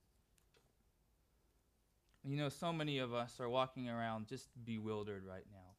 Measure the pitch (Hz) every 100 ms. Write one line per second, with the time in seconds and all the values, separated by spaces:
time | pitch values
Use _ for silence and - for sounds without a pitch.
0 | _ _ _ - _ - _ _ _ _
1 | _ _ _ _ _ _ _ _ _ _
2 | _ - 139 143 143 - 175 165 151 139
3 | 127 120 117 - 120 127 127 131 123 117
4 | 113 113 107 131 - 127 117 110 107 107
5 | 104 101 95 92 - 98 92